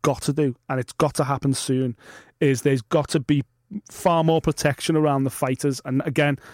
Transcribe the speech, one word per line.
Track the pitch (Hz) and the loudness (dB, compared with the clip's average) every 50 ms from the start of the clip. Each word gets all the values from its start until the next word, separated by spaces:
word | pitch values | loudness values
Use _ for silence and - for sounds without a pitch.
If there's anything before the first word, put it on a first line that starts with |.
got | - 147 135 - | -2 -2 0 0
to | - - 139 | -2 -2 0
do, | 156 151 135 120 - _ - | 0 0 0 -2 -4 _ -6
and | 135 131 | -4 -4
it's | 120 - - | -4 -6 -2
got | - 160 143 - | -2 -2 0 0
to | - 143 | -2 -2
happen | 131 139 131 - 139 131 | 0 -2 0 0 0 0
soon, | - - - 131 127 131 123 117 - _ - - - - _ _ _ | 0 -2 -2 0 0 0 -2 -4 -8 _ -20 -20 -20 -20 _ _ _
is | 160 139 135 117 | 2 2 2 2
there's | - 143 139 127 | 2 0 0 0
got | - - - 156 143 - | 0 0 0 0 0 0
to | - 156 | -2 -2
be | 120 - 147 143 - - _ _ _ _ - 208 - - | 0 2 0 0 0 -4 _ _ _ _ -14 -14 -14 -14
far | - - - 185 170 165 160 | -18 -2 0 2 2 4 4
more | 160 160 160 | 4 2 2
protection | - 160 147 - - 147 135 - - - 160 | 2 0 -2 0 0 -2 -2 0 -2 0 2
around | 156 156 147 139 135 135 | 2 2 2 2 0 0
the | 131 | -2
fighters. | - - 151 127 135 - - 143 131 - - | -2 -4 -4 -4 -2 -2 -2 -4 -4 -4 -6
And | 135 131 139 - | -4 -4 -2 -2
again, | 160 123 156 147 147 139 - - - | -2 0 0 0 0 0 -2 -8 -18